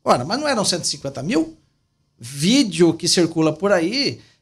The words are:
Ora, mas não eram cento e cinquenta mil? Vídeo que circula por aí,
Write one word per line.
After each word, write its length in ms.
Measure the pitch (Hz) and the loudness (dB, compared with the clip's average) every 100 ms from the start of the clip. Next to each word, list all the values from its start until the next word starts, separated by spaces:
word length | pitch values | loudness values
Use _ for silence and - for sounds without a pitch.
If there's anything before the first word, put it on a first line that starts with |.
Ora, 220 | - 170 131 | 0 0 0
mas 140 | 233 | -4
não 80 | 302 | -2
eram 180 | 240 180 | -2 0
cento 180 | 175 | -2
e 40 | - | -4
cinquenta 360 | 147 135 135 | -6 -8 -8
mil? 340 | 139 285 320 - _ _ _ _ _ _ | -2 -2 -2 -8 _ _ _ _ _ _
Vídeo 760 | 117 139 170 262 233 165 175 | -14 -2 2 4 2 4 2
que 140 | 160 175 | 2 0
circula 460 | - 170 160 160 | 2 0 2 0
por 180 | 151 196 | 0 0
aí, 480 | 190 165 254 247 117 - _ | 2 0 -2 -4 -6 -14 _